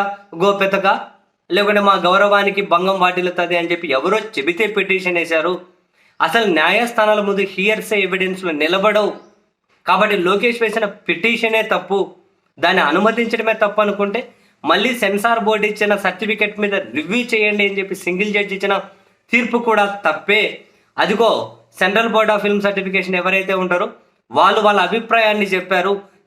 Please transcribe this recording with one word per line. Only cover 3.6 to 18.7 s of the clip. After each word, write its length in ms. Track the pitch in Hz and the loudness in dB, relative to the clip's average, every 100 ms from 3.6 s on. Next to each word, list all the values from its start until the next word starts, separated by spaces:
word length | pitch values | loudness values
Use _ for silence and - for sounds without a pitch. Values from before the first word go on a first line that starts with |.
| 170 | -2
చెప్పి 180 | 170 170 | -4 -2
ఎవరో 300 | 135 165 214 | 0 0 -2
చెబితే 480 | 208 - 143 175 214 | -2 -6 -2 0 0
పిటిషన్ 480 | 208 190 190 180 | 0 0 -2 0
వేశారు. 460 | 175 160 160 165 175 - _ _ _ _ - | -2 0 0 -2 -4 -8 _ _ _ _ -4
అసలు 240 | - 233 | 0 2
న్యాయస్థానాల 760 | 214 156 160 208 233 226 214 214 | 2 2 2 2 0 2 2 2
ముందు 200 | 202 196 | 0 -2
hearsay 540 | 190 - 202 214 - | -2 -2 -2 -2 -2
ఎవిడెన్స్‌లు 560 | 208 185 185 185 185 185 | -2 0 0 -2 -4 -4
నిలబడవు. 640 | 147 156 190 208 208 202 - - _ _ _ _ _ - | -2 0 2 2 2 0 -4 -16 _ _ _ _ _ 0
కాబట్టి 300 | 185 208 202 | 2 2 2
లోకేష్ 460 | 175 196 240 233 | 2 2 0 0
వేసిన 220 | 220 220 | 0 0
పిటిషనే 800 | 208 - - 165 226 233 226 220 | -4 -4 -4 -2 0 0 0 0
తప్పు, 520 | 214 190 - 196 175 - _ _ _ - | 0 -2 0 -2 -2 -8 _ _ _ -2
దాన్ని 240 | 170 185 | 2 2
అనుమతించడమే 680 | 151 165 214 226 233 226 220 | 2 2 2 2 -2 -2 -2
తప్పు 280 | 214 208 214 | 0 0 0
అనుకుంటే 520 | 208 202 202 233 - _ _ _ | 0 0 -2 -4 -8 _ _ _
మళ్ళీ 300 | 143 180 240 | 0 2 2
సెన్సార్ 460 | 240 196 202 233 226 | 0 0 0 0 0
బోర్డు 260 | 202 214 214 | 0 0 0
ఇచ్చిన 300 | 214 208 202 | 0 0 0
సర్టిఫికెట్ 640 | 190 180 214 208 208 202 | -2 -4 -4 -2 -4 -2
మీద 140 | 202 | -2
రివ్యూ 500 | 196 - 131 160 240 | -2 -4 -6 -4 -4
చేయండి" 440 | 240 220 208 208 202 | -2 0 0 0 -2
అని 100 | 196 | -2
చెప్పి 160 | 190 | -6
సింగిల్ 400 | 190 - 180 214 | -6 -6 -4 -2
జడ్జి 200 | 202 196 | -2 -4
ఇచ్చిన 260 | 190 196 | -4 -2